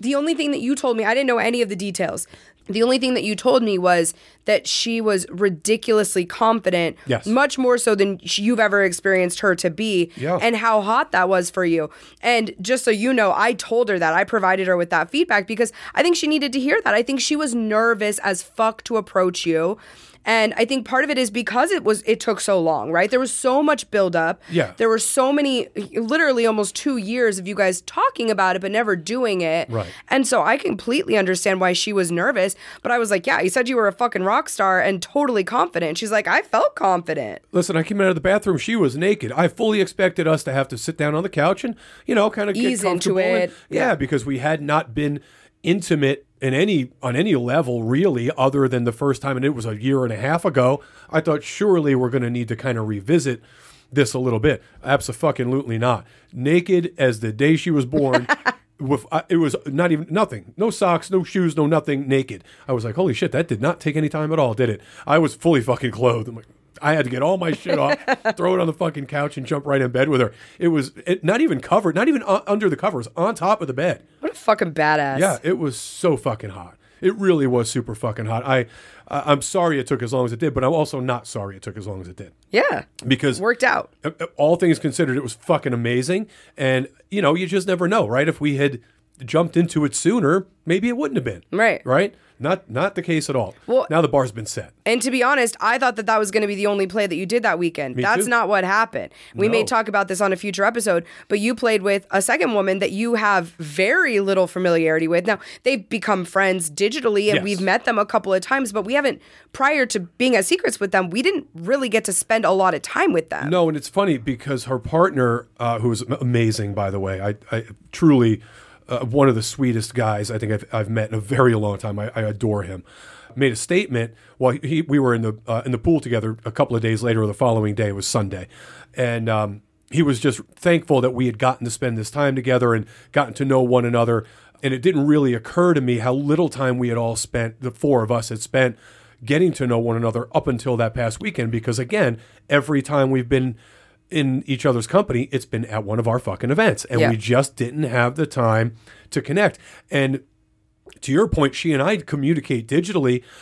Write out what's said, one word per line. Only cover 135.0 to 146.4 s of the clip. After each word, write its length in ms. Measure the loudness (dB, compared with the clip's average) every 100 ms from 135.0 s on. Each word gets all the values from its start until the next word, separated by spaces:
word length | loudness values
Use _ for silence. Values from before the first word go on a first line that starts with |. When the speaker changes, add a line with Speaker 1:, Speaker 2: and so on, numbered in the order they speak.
| 4
Speaker 2:
really 280 | 4 4
occur 400 | 0 -2 2 4
to 80 | 4
me 160 | 2 0
how 160 | 0
little 340 | -2 0 2 0
time 280 | 0 -2 0
we 100 | 0
had 80 | -2
all 180 | -2 -4
spent, 420 | -4 -4 -4 -6
the 100 | -10
four 300 | -2 2 2
of 60 | 2
us 180 | -2 -2
had 100 | -8
spent 360 | -2 2 2 0 -16 -20 -20 -12 0
getting 260 | 2 2
to 140 | 2 0
know 120 | 0
one 180 | 0 0
another 300 | 0 -2 -2
up 140 | -2 0
until 300 | -2 -2 0
that 160 | 0
past 260 | -2 -4 -4
weekend. 320 | -8 -4 -4
Because 260 | -2 -4 -4
again, 420 | -2 0 0 -2 -10 _ 0
every 320 | 0 2 -2
time 300 | 0 0 2
we've 160 | 0 0
been 280 | 0 0 -6 _ _ _ _ -8
in 340 | -2 0 -2 -2
each 180 | -2 0
other's 220 | 0 2
company, 400 | 0 0 -2 -2
it's 140 | -4 -4
been 200 | -8 -6
at 180 | -6
one 160 | -4 -2
of 80 | 0
our 120 | 0
fucking 320 | -2 -4